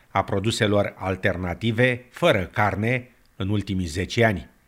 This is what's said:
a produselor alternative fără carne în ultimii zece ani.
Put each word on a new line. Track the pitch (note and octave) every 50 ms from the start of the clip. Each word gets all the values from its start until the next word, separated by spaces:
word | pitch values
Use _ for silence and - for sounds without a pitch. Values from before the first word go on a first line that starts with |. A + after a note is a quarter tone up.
| _
a | _ - G2 F#2+
produselor | - G#2 G2 F#2+ A2+ A2 - A2+ G2+ G2+ G#2 G2 - -
alternative | - F#2+ F#2+ F#2+ F#2 - G2+ F2 F2 F2+ F2 E2+ - A2 A#2 A2 A#2 B2+ B2+ B2 A#2+ - -
fără | - - E3+ F3 B2+ G2 F2 - -
carne | - G#2+ G2+ - G2 G#2+ A#2 C3 B2 B2 - _ _ _ _ _
în | - G2 G2
ultimii | G#2+ G2+ G2 - F#2+ F#2 F2+
zece | D#2+ D2+ G2 F2+ - - A#2 A#2
ani. | A2 G2+ D#2 C2+ - _ _ _